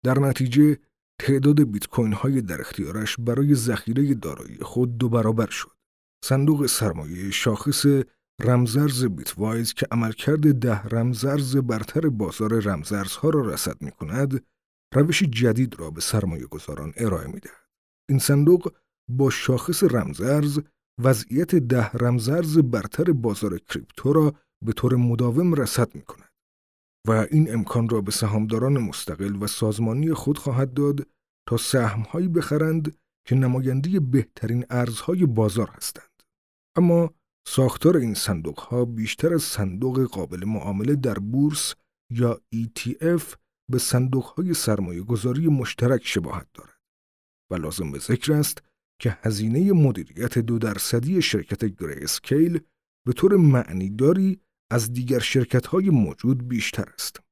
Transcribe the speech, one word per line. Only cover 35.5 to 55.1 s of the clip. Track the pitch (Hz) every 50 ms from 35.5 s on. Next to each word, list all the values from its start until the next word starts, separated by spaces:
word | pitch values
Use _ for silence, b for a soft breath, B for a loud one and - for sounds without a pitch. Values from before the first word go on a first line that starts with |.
| 92 117 104 -
هستند. | - - - - - - - _ _ _ _ _ _ _ _ _ _ _ _ _ _
اما | 165 180 170 170 170 170 160 _ _ _ _ _ _ _
ساختار | - - - 131 117 - - - 160 175
این | 156 120 113 101
صندوق‌ها | - - - 98 80 80 80 73 - - - 120 123 123
بیشتر | 117 117 110 110 107 - - - 165 170
از | 156 156
صندوق | - - - 101 95 90 101 127 131 127 131 131
قابل | 117 - 98 85 69 90 90 92
معامله | 104 110 101 - 101 98 98 107 131 147
در | 143 127 123 101 98
بورس | 98 107 120 135 143 151 151 - - - - _ _ _ _ _ _ _
یا | 120 117 123 117 113 - _ _
ای | 113 113 117 113 _
تی | - - 120 - -
اف | 160 165 175 165 - - - _ _ _ _ _ _ -
به | 127 123
صندوق‌های | - - - 123 127 131 131 131 123 - - - 175 185 165
سرمایه‌گذاری | - - 117 107 101 95 87 87 87 95 110 120 104 98 123 123 143 165
مشترک | 170 151 131 120 - - - 120 123 131 120 -
شباهت | - - 101 82 - - 90 - _ _
دارد | - - - _ _ _ _ _ _ _ _ _ _ _ _ _ _ _ _
و | 90
لازم | 87 76 78 78 - 87 73
به | 69 69
ذکر | - - 139 - - 151 151
است | 151 147 - - - _ _ _ _ _ _ _ _
که | - 120 98 -
هزینهٔ | - 110 107 101 107 110 117 147 185 202
مدیریت | 190 165 147 135 107 90 80 - - - - - - 123
دو | 113 113 120 110
درصدی | 117 107 101 95 - - - 120 120 147 190 180
شرکت | - - - 101 - _ 101 - 113
گری | 107 95 _ 90 78 71 69 73
اسکیل | 78 - - - - 127 147 165 175 170 160 _ _ _ _ _ _ _ _ _
به | 120 120
طور | - - 202 202
معنیداری | 190 165 147 131 123 117 - 82 92 92 98 104 107 131 147 175 190 190 196 185 - _ _ _ _ _ _
از | - 123 110 110 120
دیگر | 123 123 120